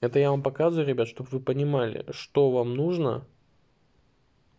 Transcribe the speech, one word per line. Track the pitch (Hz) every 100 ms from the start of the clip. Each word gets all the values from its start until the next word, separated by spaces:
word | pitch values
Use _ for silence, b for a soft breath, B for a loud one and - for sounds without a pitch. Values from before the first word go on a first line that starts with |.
это | 120 139
я | 143
вам | 139
показываю, | 139 135 165 165 147
ребят, | 127 113
чтоб | - 127
вы | 131
понимали, | 127 131 147 143 117 - -
что | - - - 139
вам | 127 120
нужно. | 123 160 175 143 120 - _ _ _ _ _ _ _ _ _ _ _ _